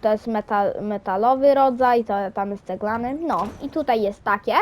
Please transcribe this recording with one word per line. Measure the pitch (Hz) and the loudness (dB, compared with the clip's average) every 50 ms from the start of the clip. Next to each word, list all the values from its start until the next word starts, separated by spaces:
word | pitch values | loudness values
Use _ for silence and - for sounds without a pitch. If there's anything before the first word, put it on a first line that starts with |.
to | - 220 | 2 0
jest | 214 214 - 233 | 0 0 -2 -4
metal-, | 226 220 - - 220 202 202 190 - - | -4 -4 -4 -2 0 0 0 0 -2 -4
metalowy | 196 208 208 202 - - - 190 214 240 262 262 269 285 277 | -6 -6 -6 -6 -4 -4 -2 0 2 2 2 4 6 4 6
rodzaj, | 269 269 269 254 233 254 247 247 240 233 | 6 4 4 4 2 2 4 4 2 0
to | - 202 202 202 190 - | 0 -2 -4 -4 -4 -4
tam | - 202 202 | -6 -6 -6
jest | 202 202 - | -6 -10 -8
ceglany. | - 202 185 208 208 220 226 233 240 269 302 | -10 -8 -6 -4 -4 -4 -4 -4 -6 -6 -6
No | 339 320 254 269 285 302 - - | -4 -4 -2 -2 -2 -4 -8 -10
i | - 277 | -12 -6
tutaj | - 330 294 - 247 226 | -4 -4 0 0 0 0
jest | 214 196 208 - - | 0 -2 -4 -4 -2
takie | - 202 202 - - 311 - | -2 -2 -2 0 0 0 0